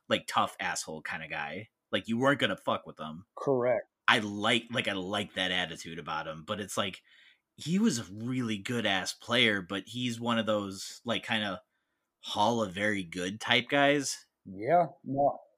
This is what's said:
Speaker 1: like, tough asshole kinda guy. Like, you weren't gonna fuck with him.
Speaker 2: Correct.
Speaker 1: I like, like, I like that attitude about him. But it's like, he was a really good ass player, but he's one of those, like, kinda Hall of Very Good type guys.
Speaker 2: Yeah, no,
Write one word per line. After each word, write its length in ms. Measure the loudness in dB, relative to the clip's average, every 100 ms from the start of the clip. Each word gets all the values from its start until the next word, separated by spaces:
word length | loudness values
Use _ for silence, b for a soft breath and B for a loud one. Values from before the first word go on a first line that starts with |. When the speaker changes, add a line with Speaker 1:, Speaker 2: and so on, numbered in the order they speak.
| -2
Speaker 1:
like, 180 | -2 2
tough 280 | 2 2 0
asshole 420 | -4 -4 -6 -10
kinda 260 | -8 -8 -8
guy. 420 | -6 -6 -8 -12 _ _
Like, 160 | -4 -2
you 100 | 2
weren't 220 | 4 4
gonna 180 | 2 0
fuck 280 | -2 -2 -4
with 140 | -12
him. 260 | -12 -12 -16 -6
Speaker 2:
Correct. 520 | 0 2 4 0 -2 _ 2
Speaker 1:
I 120 | 4
like, 460 | 2 0 2 2 0
like, 160 | -2 -2
I 60 |
like 400 | -4 -2 -4 -2
that 180 | -2 0
attitude 460 | 0 -2 -6 -10 -10
about 300 | -6 -6 -6
him. 160 | -10 -6
But 140 | -6
it's 180 | -4 -4
like, 240 | -4 -6 b b b b _ -12
he 240 | -2 2
was 180 | 2 0
a 60 | -6
really 480 | -8 -4 -2 -2 -4
good 260 | -2 -2 2
ass 280 | 0 -2
player, 480 | -8 0 4 6 4
but 200 | -2 -6 -6
he's 320 | -6 -4 -2
one 180 | 0 2
of 80 | 2
those, 560 | 0 -2 -8 -12 -10 -4
like, 200 | -4 0
kinda 380 | 0 0 -4 -10 _ _ _ _ _
Hall 400 | -6 4 4 4
of 120 | 0
Very 300 | 0 0 0
Good 380 | -4 -4 -4 -4
type 260 | 2 2 4
guys. 580 | 4 4 4 0 -6 -12 _ -16
Speaker 2:
Yeah, 420 | -8 2 4 2 -4
no, 360 | -6 2 2 2 -12